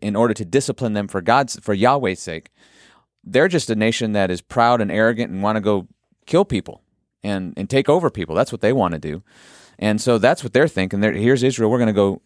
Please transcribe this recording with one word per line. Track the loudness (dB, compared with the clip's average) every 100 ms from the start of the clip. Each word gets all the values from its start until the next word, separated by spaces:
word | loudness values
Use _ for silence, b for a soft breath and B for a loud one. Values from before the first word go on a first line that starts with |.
in | -6 0
order | 0
to | 0 -2
discipline | -2 -2 -4 -4
them | -4 -4
for | -4
God's, | 2 2 0 -6
for | -4
Yahweh's | 2 2 2 0 -4
sake." | -8 -12 -14 b b b b b b _
They're | -2 2 2
just | 2 -2
a |
nation | 0 0 0 -2
that | 0 0
is | -2
proud | -4 2 2 2
and | 0
arrogant | 2 0 0 -4
and | -4
wanna | -2 0
go | 0 -2 -4 _ _ _
kill | -2 0 0
people | -2 -6 -16 _ _ _ _
and, | -6 -6 -6 -8
and | -2
take | 0 2
over | 2 0
people. | -4 -4
That's | -2 -2
what | 0
they | 0
wanna | 2 0 -2
do. | -8 -10 -14 b b b b b
And | -2 0
so | 2 2
that's | 2 0
what | 0
they're | 2 2
thinking. | 0 -4 0
They're, | 0
"Here's | 2 2 2
Israel. | 2 0 0
We're | 2
gonna | 2
go, | 2 2 0